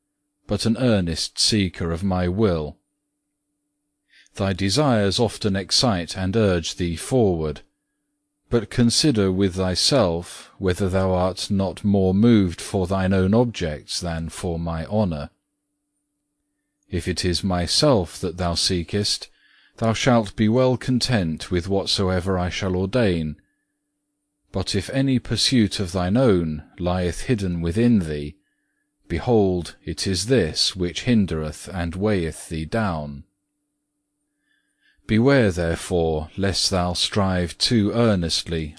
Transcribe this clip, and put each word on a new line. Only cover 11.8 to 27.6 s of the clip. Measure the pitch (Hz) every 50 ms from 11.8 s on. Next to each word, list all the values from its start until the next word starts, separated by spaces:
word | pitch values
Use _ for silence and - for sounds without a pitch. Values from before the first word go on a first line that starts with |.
| -
more | 104 101 101 95 92 92
moved | 98 110 120 120 107 98 90 82 -
for | - - - 101 92
thine | 87 98 95 95 92 98
own | 95 92 92 104
objects | 113 127 120 107 - - 80 76 71 - - - -
than | 90 87 82 80 82 80
for | - - - 92 85 82
my | 85 82 82 80 80
honour. | 80 104 107 110 92 80 73 71 - _ _ _ _ _ _ _ _ _ _ _ _ _ _ _ _ _ _ _ _ _ _ _ _ _ _ _ _ _ _ _ _
If | - 87 -
it | 95 90 - -
is | 92 87 - -
myself | 98 92 87 87 82 - - - 151 135 107 87 80 - -
that | - 90 82 90
thou | 92 87 85
seekest, | 85 - - 95 90 85 - - 101 104 - - - - - _ _ _ _ _ _ _ _ _
thou | - 117 113 110
shalt | - - 135 123 117 110 101 -
be | - 110 107
well | 110 127 131 127 127 117
content | - - 131 120 - - 127 107 90 80 78 73 - -
with | 92 87 85 95
whatsoever | 98 98 87 - - - 101 92 92 92 87 98 95 90
I | 90 90
shall | - - - 95 92
ordain. | 90 95 95 104 127 120 101 87 85 80 78 73 - _ _ _ _ _ _ _ _ _ _ _ _ _ _ _ _ _ _ _ _ _ _
But | - - - - -
if | - - -
any | - 135 135 139 131 123
pursuit | - - 123 104 - - 135 123 107 95 - -
of | 101 87 85
thine | 95 90 90 98
own | 120 135 123 98 90 85 80 76 76 - - _ -
lieth | 87 87 87 92 90 87 82 - -
hidden | - 127 104 101 92 87 85